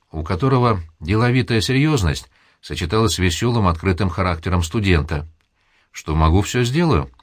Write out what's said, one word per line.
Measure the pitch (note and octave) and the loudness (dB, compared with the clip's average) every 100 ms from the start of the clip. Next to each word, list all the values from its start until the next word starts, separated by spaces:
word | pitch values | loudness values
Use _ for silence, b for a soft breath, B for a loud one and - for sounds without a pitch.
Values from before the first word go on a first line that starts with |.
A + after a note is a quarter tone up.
| _ | _
у | D#2+ | -10
которого | D2+ F2+ C3+ C3 B2 G2+ E2 _ | -4 -2 2 2 2 0 -4 _
деловитая | D#2 G#2+ B2 B2+ - A2+ | -2 0 2 2 0 0
серьёзность | - C3 D3+ C#3+ E2+ C2+ - b b b | 0 0 2 2 0 -2 -8 b b b
сочеталась | - D2+ F2+ A2 A2+ - | -12 -8 -2 0 0 2
с | |
весёлым, | F#2 E2 A#2 A#2 F#2+ | 0 0 0 2 0
открытым | E2 F#2+ F2+ F#2+ | 0 0 0 -2
характером | - F2+ E2 F#2 F2 | -2 -2 -2 -2 -2
студента. | E2 A#2 G2 E2 C#2+ D2+ D#2 - _ _ _ _ _ | -2 -2 2 2 2 -6 -8 -16 _ _ _ _ _
«Что | - - D#2+ | -16 -4 2
могу, | D#2+ F2+ | 4 2
всё | G#2 B2 | 0 -2
сделаю». | A#2+ D3 E3+ F#2+ C#2 - | -2 0 2 0 -2 -10